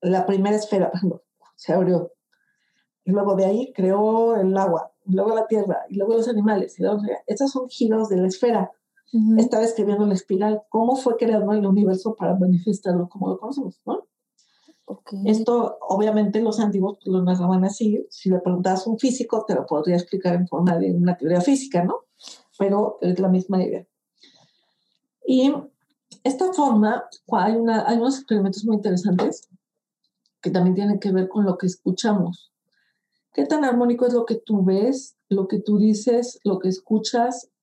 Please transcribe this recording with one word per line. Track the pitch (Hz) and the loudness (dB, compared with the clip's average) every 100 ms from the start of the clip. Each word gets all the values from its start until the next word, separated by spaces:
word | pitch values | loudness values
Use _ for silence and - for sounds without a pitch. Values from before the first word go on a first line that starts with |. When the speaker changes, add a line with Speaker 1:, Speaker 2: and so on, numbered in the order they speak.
Speaker 1:
La | 180 185 185 | 0 0 0
primera | 196 196 214 | 0 0 0
esfera, | 214 196 170 | 0 -2 0
por | 180 | -2
ejemplo, | 185 - _ _ _ _ | -4 -6 _ _ _ _
se | - | -4
abrió. | 180 180 175 - _ _ _ _ _ _ _ _ _ | 0 2 0 -2 _ _ _ _ _ _ _ _ _
Y | - | -2
luego | 196 196 190 | 0 2 2
de | 190 | 2
ahí | 214 269 | 0 -4
creó | - 185 196 214 226 233 226 | -2 0 2 2 2 2 2
el | 190 196 | 2 2
agua, | 190 165 - _ - | 0 -2 -4 _ -2
y | |
luego | 190 202 | 0 0
la | 254 220 | 0 0
tierra, | 220 196 170 - | -2 0 -4 -6
y | 196 | -4
luego | 196 226 | 0 0
los | 226 | 0
animales, | 220 208 208 185 - | 0 2 0 -2 -4
y | |
luego, | 185 208 208 - - | -2 -2 -4 -8 -6
esos | 214 277 | -2 -2
son | 269 254 | -2 -8
giros | - 226 220 214 | -2 0 0 0
de | 185 | 0
la | 185 | 0
esfera. | 185 247 220 185 - _ _ _ | 0 0 0 -2 -8 _ _ _
Speaker 2:
Ujú. | 233 220 220 | 0 4 4
Speaker 1:
Está | 240 220 | 4 2
describiendo | 233 226 208 202 208 | 0 0 -2 2 0
la | |
espiral, | 190 - 190 208 214 - | 0 -2 -2 0 -2 -4
cómo | 214 233 262 | -2 0 0
fue | 254 226 | 0 0
creado | 226 214 208 | 0 0 2
el | 214 196 | 0 2
universo | 196 202 185 214 214 | 4 4 2 -4 -4
para | 175 190 | -2 0
manifestarlo | 185 180 220 196 190 175 175 | 2 2 2 -2 0 -2 -2
como | 196 190 | -6 -6
lo | 185 | -4
conocemos, | 220 277 220 - - | -6 -8 -8 -10 -8
¿no? | 370 - _ _ _ _ _ _ _ - | -8 -10 _ _ _ _ _ _ _ -20
Speaker 2:
Ok. | 202 - 196 196 | -18 -14 -6 0
Speaker 1:
Esto, | 214 226 240 233 - | 2 2 0 0 -6
obviamente, | - 196 214 214 202 214 | -4 0 2 2 2 0
los | 226 214 | 0 0
antiguos, | 208 196 190 - | 0 2 -2 -4
pues, | - | -2
lo | 185 | 0
narraban | 180 180 180 185 185 | 2 2 2 2 2
así. | 202 220 208 - | 0 -2 -2 -4
Si | - 190 | -6 0
le | 180 | 0
preguntabas | 180 180 185 185 226 | 0 0 0 0 -2
a | |
un | 226 | -2
físico, | 262 247 233 220 - | 0 -2 -2 -4 -2
te | 196 | -4
lo | - | -2
podría | 151 160 175 | -2 0 0
explicar | 175 190 180 175 | 0 -4 0 0
en | 180 | 0
forma | 156 180 170 | 0 2 2
de | 190 | 0
una | 175 175 175 | 2 2 0
teoría | 147 175 | 0 0
física, | 175 269 - - | 2 0 0 -2
¿no? | 180 508 _ _ - - _ _ | -2 -4 _ _ -20 -20 _ _
Pero | 196 202 214 - | 0 0 -2 -2
es | 180 180 | -2 0
la | 190 | 2
misma | 185 185 190 | 2 2 -2
idea. | 180 - - _ _ _ _ _ _ _ _ _ _ _ _ _ - | -2 -6 -12 _ _ _ _ _ _ _ _ _ _ _ _ _ 0
Y | 262 262 294 - _ _ _ _ - | 2 2 0 -8 _ _ _ _ -8
esta | - 277 370 | -6 -2 -2
forma, | 370 285 220 214 240 - - - | 0 2 4 2 0 -6 -20 -4
cua-, | 220 190 | 0 0
hay | 226 | 0
una, | 233 226 208 | 0 0 0
hay | 233 | 0
unos | 240 277 | 0 -2
experimentos | - 214 196 185 220 | -2 0 0 -2 -2
muy | 214 | -2
interesantes | 202 180 202 180 - - _ _ _ _ _ _ _ _ _ _ | 0 0 0 0 0 -4 _ _ _ _ _ _ _ _ _ _
que | 175 | -4
también | 180 180 185 | 0 2 2
tienen | 202 202 | 0 -2
que | 202 | 0
ver | 185 185 | -2 -2
con | 214 202 | -2 -2
lo | 180 | 0
que | 180 | -4
escuchamos. | 180 - 185 233 202 170 180 _ _ _ _ _ _ _ _ _ | -4 -6 -4 -2 0 -2 -6 _ _ _ _ _ _ _ _ _
¿Qué | - 277 | -6 -2
tan | 311 277 | 0 2
armónico | 240 240 240 247 | 2 2 2 2
es | |
lo | 240 233 | 0 -2
que | 226 | -6
tú | - 208 | -2 0
ves, | 185 190 226 269 - _ _ | 2 2 0 -2 -8 _ _
lo | 196 190 | -2 0
que | 214 | -4
tú | 196 208 | 0 2
dices, | 214 208 - 233 240 - | 4 2 2 0 0 -6
lo | 202 185 | -4 -2
que | 190 | -2
escuchas | 185 _ 214 - 247 240 247 - _ | -4 _ -2 0 -2 -2 -4 -12 _